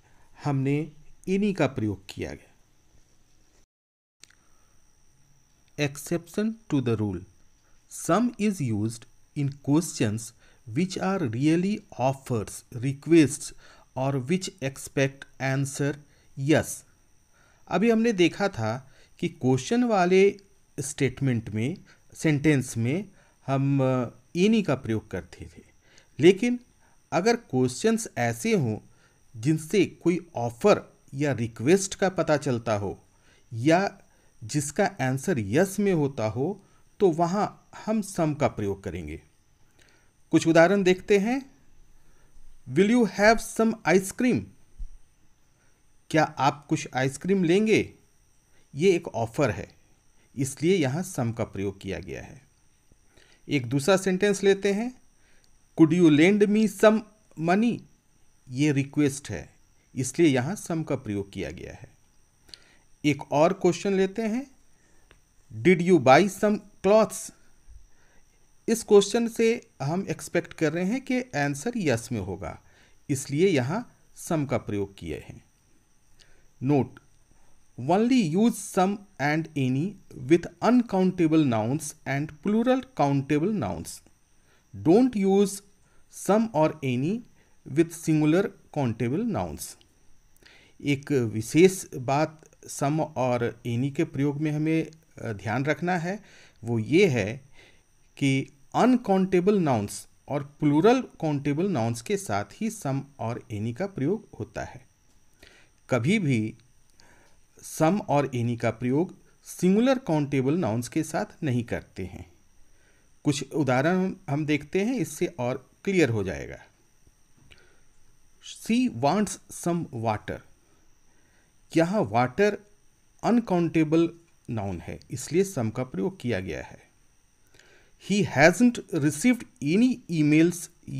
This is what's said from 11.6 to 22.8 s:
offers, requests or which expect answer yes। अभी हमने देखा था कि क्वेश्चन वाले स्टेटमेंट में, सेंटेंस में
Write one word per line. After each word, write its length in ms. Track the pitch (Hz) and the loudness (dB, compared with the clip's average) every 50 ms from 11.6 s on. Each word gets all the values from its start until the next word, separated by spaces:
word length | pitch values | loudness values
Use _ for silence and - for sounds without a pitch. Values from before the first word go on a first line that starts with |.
| 180 196 214 - - _ - - | 0 -2 -4 -6 -8 _ -6 -2
offers, 640 | 123 135 139 - - - 123 110 95 - - - - _ - | -2 -2 -2 -4 -6 -4 -4 -4 -4 -6 -12 -16 -18 _ -12
requests 760 | 117 120 139 139 143 - 151 170 165 147 127 - - - - - - - - - - _ _ _ | -6 -6 -6 -6 -6 0 4 6 6 6 4 2 -6 -12 -14 -16 -18 -20 -20 -20 -20 _ _ _
or 180 | 127 131 139 139 | -4 -4 -2 -2
which 340 | 135 120 135 180 185 185 - | -4 -2 -2 -2 -4 -4 -8
expect 760 | - _ 131 131 131 - - - - 143 135 135 139 - - - - - | -10 _ -8 -8 -8 -10 -16 -6 -2 -2 -2 -2 -2 -8 -18 -20 -12 -8
answer 540 | 131 135 135 139 139 139 - - 143 143 147 - - _ _ _ _ _ - 139 | -4 -4 -2 -2 -4 -4 -4 -4 -4 -4 -4 -8 -14 _ _ _ _ _ -12 -6
yes। 440 | 135 147 151 117 - - - - - _ _ _ _ _ _ _ _ _ _ _ _ _ _ _ _ | 0 2 2 2 2 0 -8 -14 -16 _ _ _ _ _ _ _ _ _ _ _ _ _ _ _ _
अभी 240 | - - 180 214 233 | -4 -2 2 2 2
हमने 220 | 226 220 226 233 214 | 4 4 2 2 2
देखा 360 | 175 175 160 - - 202 196 | 4 2 2 2 0 -2 -4
था 420 | - 113 110 107 120 135 - - - - - _ _ - | -2 -2 -4 -4 -4 -6 -10 -16 -20 -20 -20 _ _ -8
कि 100 | 175 165 | -8 -8
क्वेश्चन 540 | - - - 127 131 131 - - 233 247 247 | -6 -2 0 0 0 0 0 -2 0 0 2
वाले 560 | 233 214 190 175 180 185 190 196 202 - - - _ _ _ _ _ _ - | 2 2 2 2 4 6 6 6 4 2 -2 -10 _ _ _ _ _ _ -10
स्टेटमेंट 680 | 143 - - - 139 123 127 - 139 131 120 110 - 101 | -10 -8 -4 -2 -2 -2 -2 -2 -2 0 0 -2 -4 -4
में, 280 | 101 107 113 143 190 - - - _ _ _ - - | -4 -4 -4 -4 -6 -8 -14 -20 _ _ _ -20 -12
सेंटेंस 640 | - - 160 147 139 147 160 147 131 123 - - | -4 0 0 0 2 2 2 2 2 0 -2 -4
में 320 | 117 | -2